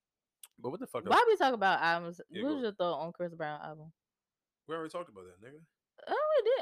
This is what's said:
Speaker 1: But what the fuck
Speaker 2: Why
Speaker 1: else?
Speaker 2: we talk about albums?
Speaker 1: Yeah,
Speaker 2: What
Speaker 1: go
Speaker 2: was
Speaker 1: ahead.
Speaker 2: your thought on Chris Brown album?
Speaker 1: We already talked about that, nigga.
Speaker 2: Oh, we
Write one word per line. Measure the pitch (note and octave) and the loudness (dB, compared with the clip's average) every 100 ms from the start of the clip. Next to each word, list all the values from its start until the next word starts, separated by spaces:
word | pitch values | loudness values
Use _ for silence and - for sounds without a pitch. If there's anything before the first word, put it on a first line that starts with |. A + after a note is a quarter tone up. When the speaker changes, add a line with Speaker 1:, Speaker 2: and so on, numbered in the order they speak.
| _ _ _ _ - _ | _ _ _ _ -20 _
Speaker 1:
But | A#2+ | -8
what | E3+ | -6
the | B3+ | -6
fuck | A#3+ | -6
Speaker 2:
Why | F3+ F4+ | 2 4
Speaker 1:
else? | A#4 | 6
Speaker 2:
we | G4+ | 4
talk | C#4+ | 4
about | A#3 F#3+ E3 | 2 2 2
albums? | E3 E3+ E3+ F3 - | 2 0 -2 -12 -14
Speaker 1:
Yeah, | E3+ | -6
Speaker 2:
What | C4 | -4
Speaker 1:
go | |
Speaker 2:
was | D4 | -2
Speaker 1:
ahead. | |
Speaker 2:
your | A#3 | -4
thought | G3+ F3 D3 | -2 -2 0
on | E3 | -4
Chris | - F3 | -6 -8
Brown | E3+ D3+ D3+ | -6 -6 -6
album? | D3+ D#3 D#3+ - _ _ _ _ _ _ - | -10 -12 -16 -20 _ _ _ _ _ _ -10
Speaker 1:
We | |
already | D#3+ D#3+ | -8 -6
talked | F3 E3 | -8 -10
about | G2+ | -14
that, | F#2 F2+ A#2 | -20 -18 -20
nigga. | D3 E3 _ _ _ - | -20 -20 _ _ _ -4
Speaker 2:
Oh, | G#4+ D5+ D5+ | 0 4 4
we | G#4+ C5 | 4 2